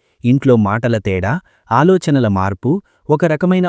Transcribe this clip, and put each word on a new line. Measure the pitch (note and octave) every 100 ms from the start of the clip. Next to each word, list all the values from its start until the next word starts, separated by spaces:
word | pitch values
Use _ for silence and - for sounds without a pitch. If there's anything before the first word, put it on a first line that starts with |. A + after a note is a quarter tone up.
| _ _
ఇంట్లో | A#2+ C3+ C3+ A#2+
మాటల | G2+ A2 B2 A2+
తేడా, | G2+ F#2+ F#2 D#3+ - _ -
ఆలోచనల | A2+ E3 F#3 - C#3+ A#2
మార్పు, | G2 F#2+ G2 B2 C#3 - _ -
ఒక | D3 E3+
రకమైన | D#3 F3+ F#3